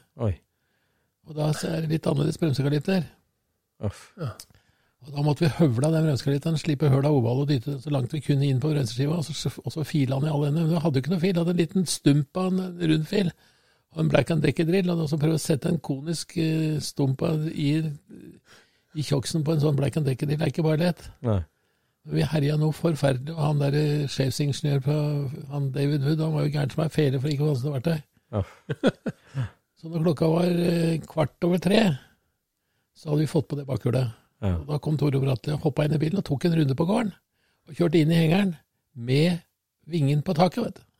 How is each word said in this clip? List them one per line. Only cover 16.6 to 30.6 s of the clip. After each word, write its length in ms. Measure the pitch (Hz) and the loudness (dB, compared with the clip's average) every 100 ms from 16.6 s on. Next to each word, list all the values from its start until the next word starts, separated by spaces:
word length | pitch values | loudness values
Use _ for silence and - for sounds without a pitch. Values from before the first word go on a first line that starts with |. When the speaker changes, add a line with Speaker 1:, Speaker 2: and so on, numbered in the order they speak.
| 156 151 | 0 -2
Speaker 2:
stump 400 | 139 - 139 131 | -6 -2 -2 0
av 220 | 165 156 156 | 0 -2 -2
i, 220 | - 143 156 160 143 _ - - - _ - _ _ _ 156 | -2 0 0 -2 -6 _ -20 -20 -20 _ -20 _ _ _ -8
i 80 | 139 | -2
kjoksen 400 | 147 - 160 147 | -2 0 -2 0
på 80 | |
en 80 | 165 | 2
sånn 160 | 143 139 | 2 2
Black 180 | 139 156 | 0 0
and 140 | 139 | -2
Decker-drill, 320 | 127 147 151 | -2 -2 0
er 100 | 156 | -2
ikke 140 | 131 156 | 0 0
bare 160 | 156 | 2
lett. 240 | 175 165 - - | 2 -2 -10 -8
Speaker 1:
Nei. 140 | 123 101 78 _ _ _ _ _ 151 | 0 0 -2 _ _ _ _ _ -6
Speaker 2:
Vi 160 | 156 | -2
herja 340 | 151 156 143 151 | 0 0 0 2
noe 140 | 156 | 0
forferdelig, 580 | 147 165 151 139 131 139 165 | 0 -2 0 0 0 -4 -4
og 60 | |
han 140 | 147 147 | 0 0
der, 120 | 143 143 | 0 2
eh, 260 | 151 147 143 | 0 0 -2
sjefsingeniør 720 | - 135 - 147 135 147 143 | -2 -2 0 -2 -2 0 0
på, 160 | 131 151 147 147 139 151 135 | 0 0 0 -2 -4 -8 -8
han 160 | 143 139 | -4 -4
David 320 | 135 143 147 | 0 0 0
Wood, 160 | 135 160 156 | 0 0 0
han 80 | |
var 100 | 151 | 0
jo 80 | 147 147 | 0 0
gæren 160 | 143 | -2
som 100 | - | -2
ei 80 | 160 | -2
fele, 300 | - 147 135 | 2 0 0
for 80 | 143 | -2
ikke 140 | 143 151 | 0 0
å 80 | |
ha 200 | 139 139 139 | 0 -2 -4
vært 100 | 165 | -2
der. 80 | 160 - _ _ | -4 -6 _ _
Speaker 1:
Ja. 80 | 104 95 - - | -4 -4 -8 -10
Speaker 2:
<laughs> 1120 | - 262 - - - _ 139 117 - _ _ | 0 0 0 -8 -12 _ -8 -8 -8 _ _
Så 80 | 165 | -8
når 140 | 165 170 | -2 0
klokka 180 | 147 165 | 2 2
var, 220 | 165 180 | 2 2
eh, 480 | 170 | 2